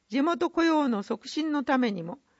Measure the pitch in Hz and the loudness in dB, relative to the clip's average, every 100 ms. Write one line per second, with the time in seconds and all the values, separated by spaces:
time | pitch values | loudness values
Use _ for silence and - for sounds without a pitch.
0 | - 226 311 339 349 339 330 311 285 214 | -4 0 0 0 0 2 2 2 2 -2
1 | 202 220 - 311 311 294 254 262 240 190 | -4 -8 -6 -6 -2 -2 0 2 2 -2
2 | 165 - _ | -8 -12 _